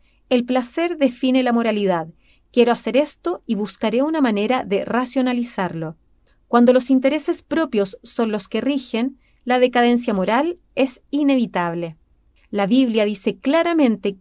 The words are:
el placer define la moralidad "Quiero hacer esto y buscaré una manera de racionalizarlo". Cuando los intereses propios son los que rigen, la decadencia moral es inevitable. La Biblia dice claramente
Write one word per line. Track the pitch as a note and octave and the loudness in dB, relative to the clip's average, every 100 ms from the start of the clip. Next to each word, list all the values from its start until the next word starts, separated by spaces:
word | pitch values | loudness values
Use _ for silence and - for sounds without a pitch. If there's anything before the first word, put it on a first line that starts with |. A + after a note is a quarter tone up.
| _ _ - | _ _ -2
el | B3 | 0
placer | A#3+ B3+ B3 - E4+ D#4+ | 0 -2 -2 -2 -4 0
define | C#4 B3 C4 C4 | 0 0 0 2
la | B3 | 2
moralidad | A#3 A3+ G#3+ G3 E3+ D#3+ - _ _ _ | 0 0 0 0 -2 -4 -14 _ _ _
"Quiero | A#3+ A#3 | 2 2
hacer | A3+ A3+ A#3+ | 2 0 0
esto | D4+ - E4+ F4+ - | -2 -4 -6 -6 -4
y | G3+ | -4
buscaré | G#3 - A3 A3+ | -6 -4 -2 -2
una | D4 D#4+ | -2 0
manera | C4 G3+ G#3+ B3+ | 0 0 0 -2
de | G3 G3 - | -2 -4 -2
racionalizarlo". | A#3 B3 C4+ B3+ B3 A#3+ - F3+ D#3+ D#3+ - _ _ _ _ - | -4 -2 -2 -2 -2 -4 -4 -6 -6 -10 -12 _ _ _ _ 0
Cuando | A#3+ A#3+ | 4 6
los | B3+ B3 | 6 4
intereses | C4 C4 D4 D4 E4+ | 2 2 0 -2 -6
propios | - D4+ D#4 G#3 F#3+ - | -4 -2 0 -2 -2 -6
son | - - A3+ | -10 -4 -2
los | G#3 - | -4 -4
que | - | -4
rigen, | C4 C#4+ - A3 C4 - _ _ | -2 -4 -4 -4 -4 -6 _ _
la | A#3+ B3 | -2 2
decadencia | B3+ B3 A#3+ A#3+ A#3+ | 2 4 2 2 0
moral | G3+ F#3 A#3 D#4+ - _ - | -2 0 0 0 -4 _ -2
es | C4 - _ | -2 -4 _
inevitable. | C#4+ C#4+ C4 G#3 F#3 F3 E3+ E3 D#3 _ _ _ _ _ | -2 2 2 0 -2 -4 -4 -8 -10 _ _ _ _ _
La | G3+ G3 | -2 2
Biblia | B3+ B3+ A3 | 2 2 2
dice | G#3 G3+ A3+ - | 0 -2 -4 -4
claramente | C4 D#4+ E4+ E4 B3+ G3+ G#3 F#3+ | 0 0 0 2 2 0 -4 -6